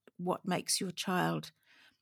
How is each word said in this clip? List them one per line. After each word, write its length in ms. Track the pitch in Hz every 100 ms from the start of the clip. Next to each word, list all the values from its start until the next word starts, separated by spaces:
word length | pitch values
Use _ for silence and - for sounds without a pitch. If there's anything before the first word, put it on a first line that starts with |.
| - -
what 280 | 180 - -
makes 360 | 180 - -
your 100 | 190
child 600 | 165 - 185 165 165 160 - _ - - _